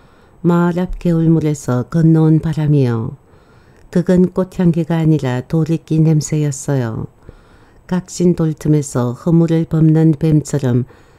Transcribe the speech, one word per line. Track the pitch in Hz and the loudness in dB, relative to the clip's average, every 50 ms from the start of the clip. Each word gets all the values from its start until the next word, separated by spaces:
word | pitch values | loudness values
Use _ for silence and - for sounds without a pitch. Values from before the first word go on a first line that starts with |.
| _ _ _ _ _ _ _ _ - | _ _ _ _ _ _ _ _ -2
마을 | 170 175 170 175 175 170 175 | 0 2 2 0 0 -2 -2
앞 | 180 180 - - | -4 -6 -6 -4
개울물에서 | - 175 170 165 165 160 165 160 151 156 151 143 - - 123 123 120 | -2 -2 0 2 2 2 2 2 0 -2 -4 -4 -4 -4 -2 -2 -4
건너온 | - - 170 160 160 160 160 160 156 160 156 | -2 -2 2 2 4 4 4 4 4 2 2
바람이요. | 160 165 151 156 156 147 151 143 135 120 120 113 113 - 143 - _ _ - - _ _ _ _ _ _ _ _ - - | 0 -2 -4 -2 0 0 2 2 2 0 0 -2 -6 -8 -10 -14 _ _ -20 -20 _ _ _ _ _ _ _ _ -14 -6
그건 | - 180 165 - 185 180 185 180 - | -4 -2 0 2 2 2 2 2 0
꽃향기가 | - 185 185 - - 185 170 156 170 165 - 170 | -4 -6 -6 -4 0 0 0 0 0 -2 -2 -2
아니라 | 160 160 156 156 147 - 131 123 123 | 0 2 2 2 2 0 -2 -4 -4
도리끼 | 123 - - 165 160 156 165 156 - - 156 160 | -4 -4 -2 -2 0 -2 -2 -4 -4 -2 0 2
냄새였어요. | 156 160 160 151 143 - - 151 151 147 143 - - - 143 135 120 113 110 113 - - _ _ - - - - _ _ - _ _ _ _ - _ | 2 2 2 0 0 -2 -2 -2 -2 -2 -4 -6 -4 -4 -2 -2 -2 -4 -6 -8 -10 -12 _ _ -20 -20 -20 -20 _ _ -20 _ _ _ _ -20 _
각진 | - 180 180 180 - - - 180 180 170 | -6 -6 -6 -6 -8 -4 0 0 2 2
돌틈에서 | - 165 160 151 - - 151 151 151 139 - - 131 120 123 127 | 2 0 -2 -4 -2 -2 0 0 0 0 -2 -4 -4 -4 -4 -4
허물을 | 139 - 180 165 170 170 160 165 165 165 | -6 -2 0 2 2 2 2 0 -2 -2
범는 | - - 160 160 156 156 160 160 160 156 - | -2 0 2 2 4 4 4 4 2 2 0
뱀처럼 | - 160 156 151 143 - - 143 127 127 120 123 123 - - _ _ _ _ | 0 0 2 0 0 -2 -4 -2 -2 0 0 -2 -2 -4 -10 _ _ _ _